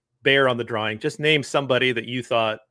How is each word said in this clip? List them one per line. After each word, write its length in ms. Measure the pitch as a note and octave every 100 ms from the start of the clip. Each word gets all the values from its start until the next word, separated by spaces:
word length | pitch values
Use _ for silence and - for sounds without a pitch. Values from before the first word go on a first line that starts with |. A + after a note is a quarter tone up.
| _ _
bear 260 | C#3 C#3 C3
on 80 | A#2+
the 60 |
drawing. 340 | A2+ A2+ G#2+ A2
Just 220 | D3+ -
name 240 | D3+ D3+
somebody 480 | B2 D3 C3+ B2 B2+
that 140 | A2+ A2+
you 180 | B2+
thought 380 | A#2+ A#2 A2 A2 _